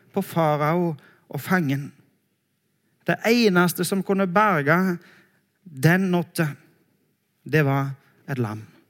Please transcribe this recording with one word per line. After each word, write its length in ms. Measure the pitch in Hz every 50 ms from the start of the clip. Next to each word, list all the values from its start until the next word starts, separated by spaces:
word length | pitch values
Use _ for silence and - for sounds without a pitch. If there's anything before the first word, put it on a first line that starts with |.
| _ _ -
på 80 | 202
farao 680 | 190 - - 165 160 151 151 143 147 147 165 180 175 170 156 131 - - _ _ _ -
og 120 | - 143
fangen. 460 | - 147 185 185 165 135 139 139 143 - - _ _ _ _ _ _ _ _ _ _ _ _ _ _ _ _ _ _ _ _ _ - -
Det 80 | 170 - -
eneste 600 | 214 233 240 226 208 180 175 180 175 - - 180 -
som 160 | 202 196 175
kunne 240 | - 202 196 196 185
berge 720 | 170 202 214 214 185 151 139 139 160 180 190 190 175 170 - - - _ _ _ _ _ _ _ _ _ _
den 460 | 180 151 131 127 156 175 185 196 185
natta, 360 | 180 175 165 - - - 165 147 143 - _ _ _ _ _ _ _ _ _ _ _ _ _ _ _ _ -
det 180 | - 139 156 151
var 280 | 139 135 139 135 139 135 - _ _ _ _ _ -
et 120 | 139 123
lam. 220 | 117 104 107 107 107 - _ _ _